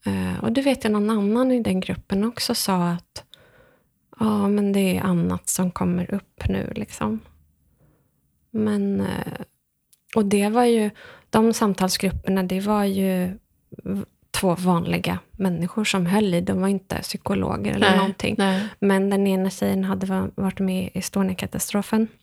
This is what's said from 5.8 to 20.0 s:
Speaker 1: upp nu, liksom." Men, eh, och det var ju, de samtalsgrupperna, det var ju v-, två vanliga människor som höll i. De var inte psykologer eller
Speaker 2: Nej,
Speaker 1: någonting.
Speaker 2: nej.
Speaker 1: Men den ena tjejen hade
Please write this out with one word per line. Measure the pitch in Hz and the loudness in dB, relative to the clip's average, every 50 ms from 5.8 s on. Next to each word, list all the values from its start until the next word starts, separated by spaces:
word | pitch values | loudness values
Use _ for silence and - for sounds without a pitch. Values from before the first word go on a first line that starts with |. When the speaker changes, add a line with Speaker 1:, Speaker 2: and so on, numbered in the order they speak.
| 175 180 175 180 175 - - | 0 0 0 0 -2 -2 -4
Speaker 1:
upp | 202 - _ _ - - - | -6 -6 _ _ -4 -2 -2
nu, | 190 190 - - - | 0 0 -4 -4 -6
liksom." | 214 214 - - - - 214 220 220 - - - _ _ _ _ _ _ _ _ _ _ _ _ _ _ _ _ _ _ _ _ _ _ _ | -8 -8 -8 -8 -6 -4 -4 -4 -4 -8 -14 -20 _ _ _ _ _ _ _ _ _ _ _ _ _ _ _ _ _ _ _ _ _ _ _
Men, | - 220 214 214 208 202 196 196 196 196 | -4 -2 0 0 0 0 0 0 0 -2
eh, | 196 190 185 196 - 175 160 - - _ _ _ _ _ _ _ _ _ - _ _ _ - | -2 -2 -4 -4 -6 -6 -8 -10 -14 _ _ _ _ _ _ _ _ _ -20 _ _ _ -2
och | 226 214 | 0 0
det | 202 202 202 202 208 | 2 2 2 2 2
var | 214 247 247 | 2 4 4
ju, | 240 233 226 214 208 208 - - - - - _ _ | 4 4 4 2 0 -2 -8 -20 -20 -20 -20 _ _
de | - 220 220 226 220 | 2 4 4 4 4
samtalsgrupperna, | - 226 208 190 - 190 185 - - - 190 - - - - 190 190 185 | 2 2 0 2 2 0 0 0 0 -2 -2 -2 -2 -2 0 0 0 0
det | 180 185 190 | -2 -2 -4
var | 196 208 214 208 202 | -2 0 0 2 2
ju | 202 196 196 190 190 185 185 180 180 190 226 _ _ _ _ _ _ - - - | 0 0 0 0 0 0 0 -2 -2 -4 -10 _ _ _ _ _ _ -20 -14 -8
v-, | - 196 196 - _ _ _ _ _ | -6 -6 -6 -6 _ _ _ _ _
två | - - - 190 170 | -6 0 0 2 0
vanliga | 170 180 185 180 170 175 170 170 175 185 165 180 180 - _ | 2 2 2 2 2 2 0 -2 -2 -2 -2 -4 -4 -6 _
människor | - - 190 190 175 160 170 180 - 220 214 | -6 -2 -2 -2 0 0 -4 -4 -2 -2 -2
som | - - 196 175 | 0 0 0 0
höll | 170 190 214 220 196 175 | 2 2 2 2 2 2
i. | 175 | 0
De | 180 185 196 185 | 0 0 0 0
var | 185 | 0
inte | 196 202 190 190 _ - - | 0 0 -2 -2 _ -6 -6
psykologer | - - - 202 _ - 196 196 185 185 180 - 202 208 - | -6 -6 -10 -8 _ -2 -2 -2 0 -2 -2 -2 -2 -2 0
eller | 202 208 196 | 2 4 4
Speaker 2:
Nej, | 185 | 4
Speaker 1:
någonting. | 190 196 196 190 _ - - 214 | 4 4 2 -2 _ -4 -4 0
Speaker 2:
nej. | - 196 196 190 190 202 214 - _ | 0 2 2 2 0 -2 -6 -6 _
Speaker 1:
Men | - 196 196 196 196 196 | 2 4 4 4 2 2
den | 202 196 196 | 2 2 2
ena | 196 190 185 190 190 | 2 2 2 0 -2
tjejen | 185 - 202 202 196 190 190 | -2 0 0 0 0 0 0
hade | 190 190 190 | -2 -2 -2